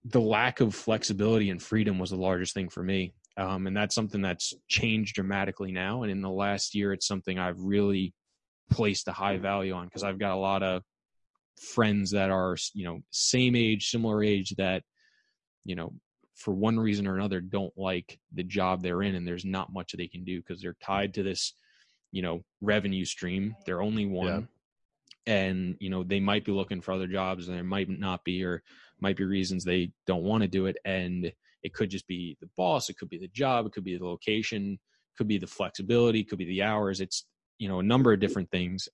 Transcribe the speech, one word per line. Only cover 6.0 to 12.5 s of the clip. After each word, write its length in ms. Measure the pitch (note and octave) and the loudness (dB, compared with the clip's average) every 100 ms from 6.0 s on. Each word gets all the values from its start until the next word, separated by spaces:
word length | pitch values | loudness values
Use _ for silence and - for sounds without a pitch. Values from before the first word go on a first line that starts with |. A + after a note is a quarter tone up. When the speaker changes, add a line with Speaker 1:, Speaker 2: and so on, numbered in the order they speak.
Speaker 1:
And 80 | G#2+ | -2
in 100 | G2 | -2
the 80 | F#2+ | -2
last 440 | F#2+ G2+ G2+ - | 0 0 0 -2
year, 160 | G#2 G2+ | 0 0
it's 140 | F#2+ - | 0 -2
something 300 | G2 F#2+ F#2 | -2 -2 -2
I've 200 | F2+ F2+ | -2 -2
really 540 | F#2+ G2+ G2+ G2 F#2 - _ _ _ _ - | 0 2 4 2 0 -6 _ _ _ _ 0
placed 360 | - G#2+ F#2+ - | 2 2 0 -4
a 60 | |
high 240 | F2 G2 F#2+ | -2 -2 0
value 360 | G2 G2+ F#2+ | 0 0 0
on 160 | F2+ F2 | -4 -8
'cause 140 | - | -6
I've 140 | G2 F#2+ | -4 -2
got 140 | G2+ | 0
a 60 | F#2+ | 0
lot 240 | F#2+ G2 | 0 2
of 200 | F#2+ F#2 - _ _ _ _ _ _ - | 0 0 -4 _ _ _ _ _ _ -20
friends 520 | - - G#2+ G#2 F#2+ | -2 2 4 4 2
that 180 | G2+ F#2+ | 2 2
are, 260 | F#2+ F#2 | 2 2